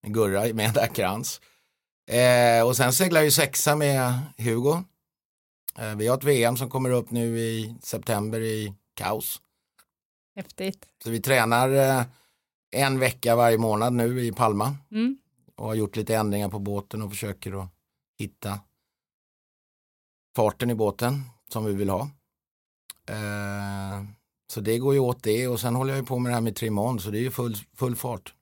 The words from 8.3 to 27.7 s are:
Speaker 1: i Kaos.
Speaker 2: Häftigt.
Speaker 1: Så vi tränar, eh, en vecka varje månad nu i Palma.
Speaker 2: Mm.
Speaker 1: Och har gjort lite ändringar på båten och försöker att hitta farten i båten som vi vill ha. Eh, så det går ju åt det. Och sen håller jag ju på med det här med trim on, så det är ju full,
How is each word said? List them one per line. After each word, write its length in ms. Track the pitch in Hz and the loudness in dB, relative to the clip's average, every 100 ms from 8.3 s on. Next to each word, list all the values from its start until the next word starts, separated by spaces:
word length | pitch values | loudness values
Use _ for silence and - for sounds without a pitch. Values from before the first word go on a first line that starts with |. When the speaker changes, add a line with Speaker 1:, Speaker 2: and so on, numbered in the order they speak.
| 113 | -4
Speaker 1:
i 320 | 113 107 107 98 _ - | -4 -4 -6 -12 _ -8
Kaos. 460 | - 110 - - _ _ _ _ _ _ _ _ _ - | -6 -4 -6 -12 _ _ _ _ _ _ _ _ _ -18
Speaker 2:
Häftigt. 500 | 190 - 190 - - _ | -16 -8 -8 -8 -18 _
Speaker 1:
Så 60 | 117 | -6
vi 120 | 113 | -4
tränar, 480 | - 131 113 117 131 | 2 2 4 4 4
eh, 340 | 135 135 131 123 _ _ _ _ _ _ 123 | 4 4 2 0 _ _ _ _ _ _ -2
en 240 | 139 131 | 0 2
vecka 360 | 127 127 120 117 | 0 0 2 6
varje 220 | 117 110 | 6 4
månad 360 | 113 104 120 | 2 2 2
nu 280 | 120 117 127 120 | 2 0 0 -4
i 60 | |
Palma. 440 | 104 117 101 113 143 _ | 0 2 2 -2 -4 _
Speaker 2:
Mm. 260 | 214 240 269 _ _ _ - | -2 -2 -4 _ _ _ -10
Speaker 1:
Och 80 | 110 | -6
har 60 | |
gjort 220 | 110 104 110 | -2 -2 -4
lite 200 | 107 110 | 0 0
ändringar 340 | 107 101 101 | 2 0 -2
på 100 | 107 | -4
båten 420 | 101 101 - 110 | -6 -6 -6 -10
och 80 | 104 | -10
försöker 540 | 101 107 95 - 98 | -8 -10 -10 -10 -10
att 60 | 92 _ _ _ _ _ | -12 _ _ _ _ _
hitta 400 | 107 _ 101 98 _ _ _ _ _ _ _ _ _ _ _ _ _ _ _ _ _ - | -12 _ -10 -10 _ _ _ _ _ _ _ _ _ _ _ _ _ _ _ _ _ 0
farten 340 | 107 - 123 | 0 0 -4
i 60 | 113 | 0
båten 480 | 104 - 120 139 127 _ _ | 0 0 -2 -2 -8 _ _
som 160 | 113 110 | -6 -2
vi 80 | |
vill 160 | 98 101 | -2 0
ha. 120 | 95 143 - _ _ _ _ _ _ _ - - | -2 -4 -12 _ _ _ _ _ _ _ -20 -10
Eh, 960 | 107 104 104 101 101 101 98 98 98 101 104 _ _ _ | -8 -6 -6 -6 -6 -6 -6 -6 -8 -12 -16 _ _ _
så 80 | - | -6
det 160 | 104 117 | 0 0
går 160 | 135 | 2
ju 60 | 139 | 2
åt 240 | 123 120 | 2 0
det. 240 | 110 110 127 | 0 0 0
Och 120 | 117 | -2
sen 160 | 120 120 | -2 0
håller 180 | 131 | 0
jag 60 | 135 | -2
ju 60 | 127 | -4
på 140 | 127 | -2
med 100 | 123 | 0
det 20 | |
här 80 | 120 | 0
med 140 | 113 98 | -2 -2
trim 220 | 113 101 | -2 0
on, 200 | 113 120 | 0 -2
så 100 | 95 | -4
det 60 | 104 | -4
är 40 | |
ju 100 | 123 | -4
full, 240 | - 120 104 - | -4 -6 -6 -12